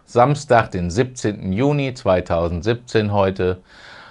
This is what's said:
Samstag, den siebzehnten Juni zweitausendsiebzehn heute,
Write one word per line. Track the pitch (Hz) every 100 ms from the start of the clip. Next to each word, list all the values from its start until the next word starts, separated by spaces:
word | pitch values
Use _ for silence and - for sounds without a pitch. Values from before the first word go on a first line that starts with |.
| _
Samstag, | 113 147 147 - 117 113
den | 95 87
siebzehnten | 87 127 - 113 101 95
Juni | 95 139 147 135 -
zweitausendsiebzehn | 98 92 87 85 85 85 98 120 - 113 104
heute, | 104 98 95 92 90 _ - - - -